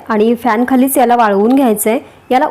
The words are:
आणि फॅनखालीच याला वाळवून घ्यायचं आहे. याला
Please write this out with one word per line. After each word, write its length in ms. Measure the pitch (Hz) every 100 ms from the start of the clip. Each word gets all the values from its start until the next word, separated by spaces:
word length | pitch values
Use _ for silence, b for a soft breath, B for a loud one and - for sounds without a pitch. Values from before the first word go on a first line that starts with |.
| -
आणि 260 | 214 220
फॅनखालीच 640 | 233 247 220 247 262 269 277
याला 180 | 240 240
वाळवून 360 | 220 196 214
घ्यायचं 380 | 269 254 208 220
आहे. 100 | 247 B B B
याला 160 | 254 294